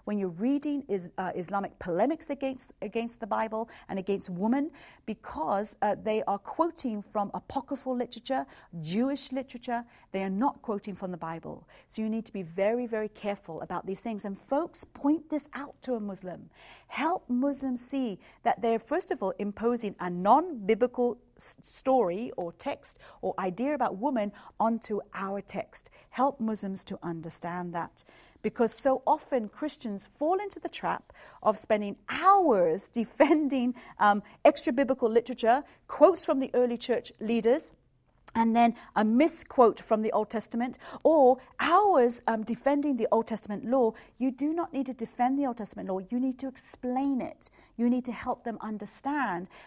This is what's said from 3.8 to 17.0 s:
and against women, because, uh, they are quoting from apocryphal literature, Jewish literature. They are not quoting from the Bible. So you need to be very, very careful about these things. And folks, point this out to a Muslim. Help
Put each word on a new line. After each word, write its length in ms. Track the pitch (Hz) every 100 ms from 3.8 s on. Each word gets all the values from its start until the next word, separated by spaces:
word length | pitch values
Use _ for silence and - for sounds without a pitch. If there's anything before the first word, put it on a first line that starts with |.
| -
and 100 | 190
against 300 | 180 196 196
women, 420 | 175 220 269 302 - - - -
because, 720 | 214 - 277 311 202 208 -
uh, 160 | 208 -
they 180 | 202 214
are 140 | - 196
quoting 640 | - - 330 - 247 208
from 300 | - - 202
apocryphal 640 | - - 277 262 277 262 247
literature, 480 | 233 226 - 262 269 - - 170
Jewish 500 | 156 196 269 277 -
literature. 500 | 262 254 247 - 240 240 _ _
They 120 | 196
are 60 | 190 190
not 160 | 277 -
quoting 340 | - 202 208
from 160 | 185 185
the 60 | 175
Bible. 500 | 165 165 - - - - _
So 140 | -
you 80 | 220
need 160 | 226 220
to 80 |
be 80 | 196
very, 440 | 165 170 202 240 240
very 220 | 226 214
careful 540 | - 208 202 - 160
about 240 | - 175 180
these 160 | 190
things. 240 | 233 208 202
And 120 | 196
folks, 460 | - 277 349 -
point 460 | - - 285 320 -
this 180 | 302 -
out 260 | 254 285 -
to 120 | 254
a 60 | 240
Muslim. 500 | 202 185 185 - - - - - _
Help 360 | -